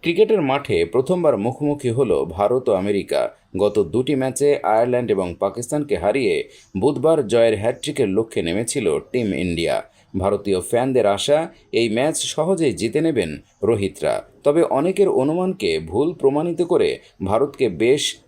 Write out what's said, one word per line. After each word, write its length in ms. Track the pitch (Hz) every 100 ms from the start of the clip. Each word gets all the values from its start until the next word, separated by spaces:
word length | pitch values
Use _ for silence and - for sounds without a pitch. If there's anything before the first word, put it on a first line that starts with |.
ক্রিকেটের 400 | 170 170 214 214
মাঠে 340 | 139 139 139 90
প্রথমবার 500 | 85 120 135 180 160 113
মুখোমুখি 520 | 110 127 147 147 123
হল 200 | 117 123 78
ভারত 400 | 76 82 101 127 127
ও 40 |
আমেরিকা। 480 | 95 98 101 78 71 58 - _ 95
গত 200 | 101 104
দুটি 320 | 87 110 131
ম্যাচে 340 | 135 131 127 143 143
আয়ারল্যান্ড 440 | 92 110 123 123 120
এবং 180 | 98 90 82
পাকিস্তানকে 540 | 98 107 120 151 147 92
হারিয়ে 380 | 92 127 110 76 - - - 95
বুধবার 420 | 120 135 147 160 110
জয়ের 260 | 117 117 107
হ্যাটট্রিকের 520 | 110 123 - 143 110
লক্ষ্যে 340 | 95 110 117
নেমেছিল 440 | 85 92 117 143 98 71
টিম 300 | - 123 110
ইন্ডিয়া। 420 | 73 90 82 78 57 - _ _ 95
ভারতীয় 420 | 95 101 101 92
ফ্যানদের 460 | - 120 131 127 104
আশা, 320 | 98 - 147 170 - _
এই 160 | - 117
ম্যাচ 280 | 110 147 156 -
সহজেই 480 | - 160 190 156
জিতে 260 | 87 110 151
নেবেন 300 | 160 135 82 71 _ _
রোহিতরা। 520 | 101 113 98 - 76 53 - _
তবে 200 | 147 151 160
অনেকের 380 | 131 165 190 190
অনুমানকে 600 | - 135 180 185 185 92 80
ভুল 280 | 80 95 156
প্রমাণিত 480 | 165 139 143 170 165
করে 280 | 170 160 87 62 - _
ভারতকে 420 | 95 113 143 - 120
বেশ 340 | 82 113 143 - -